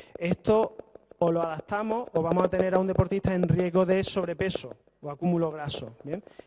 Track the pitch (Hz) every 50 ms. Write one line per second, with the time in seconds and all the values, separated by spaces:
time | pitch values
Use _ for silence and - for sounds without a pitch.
0 | - - - - 170 170 180 - - - 214 220 220 - - - - _ _ -
1 | _ _ - - 175 165 165 170 165 165 156 156 - - 208 202 220 220 220 240
2 | 247 - - 165 160 165 165 180 180 180 190 185 185 185 180 185 190 190 185 -
3 | 185 175 196 196 - - 190 180 180 165 160 175 185 175 165 185 185 175 185 190
4 | 190 - - 202 175 175 170 147 190 190 - - - 123 - _ _ _ _ _
5 | - 147 143 - 175 180 175 170 165 160 156 156 147 143 - - 127 113 117 -
6 | - 143 160 202 - - - - -